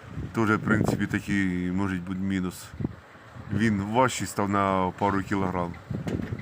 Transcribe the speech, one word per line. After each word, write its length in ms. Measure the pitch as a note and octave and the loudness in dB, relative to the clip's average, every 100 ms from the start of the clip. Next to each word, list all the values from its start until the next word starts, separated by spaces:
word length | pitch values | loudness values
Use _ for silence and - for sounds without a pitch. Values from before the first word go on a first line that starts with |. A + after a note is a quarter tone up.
| - - - A#2 | -14 -10 -6 0
теж, 140 | G#2+ | 4
в 100 | G#2+ | 4
принципі, 480 | - G#2+ G#2 - G2+ | 4 2 2 2 0
такий 640 | G#2 G2+ G2+ F#2+ F2+ F2+ | -2 0 0 2 0 0
може 240 | F#2 G2 F#2 | 0 0 -2
бути 240 | F2 F#2+ | -4 -4
мінус. 460 | G2 F#2+ F2+ - - - - - - - - - - | -2 0 -2 -6 -12 -6 -6 -6 -18 -20 -20 -16 -4
Він 280 | G2+ A2+ G#2 | 2 2 2
важчий 460 | G2+ A2+ B2+ - G2 | 2 4 4 2 -4
став 220 | - G2+ | -2 2
на 420 | G2+ G2 F#2+ F#2 - | 2 4 4 2 2
пару 220 | G2+ G2 | 2 2
кілограм. 520 | G2 G2+ F#2+ F2+ F2 E2+ - - - - - - | 0 0 0 0 -4 -6 -8 -6 -4 -4 -4 -8